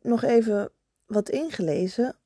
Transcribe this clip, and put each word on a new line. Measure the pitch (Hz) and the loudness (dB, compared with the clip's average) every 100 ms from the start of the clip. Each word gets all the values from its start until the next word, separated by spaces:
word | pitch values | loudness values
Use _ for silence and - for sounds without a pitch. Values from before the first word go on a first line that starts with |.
nog | 233 233 | -2 0
even | 233 233 226 202 - _ _ _ - | 4 4 4 0 -4 _ _ _ -4
wat | 208 208 | -2 0
ingelezen | 269 320 254 165 147 185 - 254 - | -2 -4 -4 -2 0 -2 -2 -4 -4